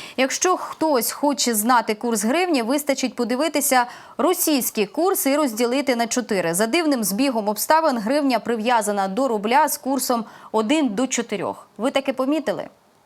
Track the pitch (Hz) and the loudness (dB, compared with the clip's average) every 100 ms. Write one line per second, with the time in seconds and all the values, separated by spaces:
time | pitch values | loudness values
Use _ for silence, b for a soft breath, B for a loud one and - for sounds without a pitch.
0 | B - 262 - 370 359 - - 320 277 | B -2 -2 2 0 0 -2 -2 2 2
1 | 294 - 285 277 247 220 214 247 220 214 | 0 -2 -2 0 0 0 4 4 2 -2
2 | 240 226 214 311 359 285 220 285 285 269 | -2 -2 0 0 2 0 0 0 0 -2
3 | 254 - 233 254 320 294 277 254 240 B | -2 -2 -2 0 0 0 2 2 2 B
4 | B - 285 349 - 285 - - 196 - | B -2 0 2 0 0 0 -2 -2 0
5 | 359 370 269 285 294 214 240 262 277 240 | 0 0 0 0 0 0 0 0 0 0
6 | 226 247 214 196 170 170 226 320 320 262 | 0 -2 -2 0 0 0 0 2 2 0
7 | 196 202 277 233 202 214 - 320 320 240 | 0 0 0 0 -2 -2 2 4 4 0
8 | 208 294 277 233 - 233 220 233 202 202 | 0 0 2 0 0 -2 0 0 0 0
9 | 196 190 269 214 208 262 302 - 254 269 | -2 0 0 0 2 2 2 0 -4 -2
10 | 254 240 220 B B 214 214 311 269 196 | -2 -2 -4 B B -2 2 2 2 0
11 | 262 240 233 202 127 - - - 247 277 | -2 -2 -4 -4 -6 -8 -12 -6 -2 0
12 | 277 262 262 311 302 160 - - _ _ | -2 -2 -2 -2 -2 -4 -8 -16 _ _